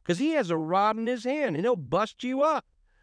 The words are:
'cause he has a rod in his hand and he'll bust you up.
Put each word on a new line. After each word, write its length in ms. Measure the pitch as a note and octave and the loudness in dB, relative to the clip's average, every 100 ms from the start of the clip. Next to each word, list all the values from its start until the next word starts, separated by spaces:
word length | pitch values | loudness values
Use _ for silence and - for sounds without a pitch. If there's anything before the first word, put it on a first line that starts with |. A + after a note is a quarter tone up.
'cause 160 | - F3 | -4 0
he 100 | D4 | 2
has 200 | D#4 F#3+ | 0 0
a 60 | E3 | -2
rod 420 | D#3 F#3+ G#3 A3 | 0 2 2 2
in 100 | A3+ | -2
his 180 | B3 A#3+ | -2 -2
hand 320 | D4 C#4+ D3+ | -2 0 0
and 80 | G#3+ | 0
he'll 100 | A#3 | -2
bust 480 | C3+ F3 G#3+ - | 0 -2 -2 -4
you 180 | B3 C4 | -6 0
up. 240 | D4 D4 - _ _ _ | 2 0 -4 _ _ _